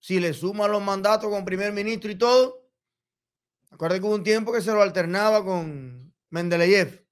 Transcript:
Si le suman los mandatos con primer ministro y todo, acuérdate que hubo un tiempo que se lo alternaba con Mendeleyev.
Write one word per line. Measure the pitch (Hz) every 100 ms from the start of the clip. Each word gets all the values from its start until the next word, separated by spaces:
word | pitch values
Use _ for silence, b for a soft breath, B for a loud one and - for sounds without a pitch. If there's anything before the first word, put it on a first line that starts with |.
Si | - 185
le | 175
suman | 135 170 208 208
los | 208
mandatos | 202 196 196 220 220
con | 202 185
primer | 185 208
ministro | 208 208 226 214
y | 196
todo, | 240 254 254 - _ _ _ _ _ _ _ _ _ _ _
acuérdate | - 165 185
que | 202
hubo | 214
un |
tiempo | 185 220 220
que | 233
se | 190
lo | 214
alternaba | 196 185 170 185 214 214 190
con | 185 160 143 131 123 139 _ _
Mendeleyev. | 165 175 170 175 196 160 - _